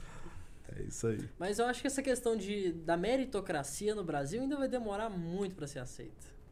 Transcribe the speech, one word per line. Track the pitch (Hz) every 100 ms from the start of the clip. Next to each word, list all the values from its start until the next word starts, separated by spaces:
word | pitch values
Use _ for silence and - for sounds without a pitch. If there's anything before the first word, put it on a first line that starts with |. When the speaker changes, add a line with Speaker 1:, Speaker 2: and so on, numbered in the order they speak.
| - - - - - - - -
Speaker 1:
É |
isso | 101 - 113
aí. | 110 120 -
Speaker 2:
Mas | 180 202
eu | 240
acho | 247
que | 285
essa | 269
questão | 269 240 233 226
de, | 190 208 185
da | 165 160 170
meritocracia | 190 262 254 202 190 160 139 - 208
no | 214
Brasil | 175 147 139 214
ainda | 269 285
vai | 269
demorar | 247 220 202 226
muito | 185 165 180 202
pra | 190 147
ser | 139
aceita. | 123 - 113 - - - -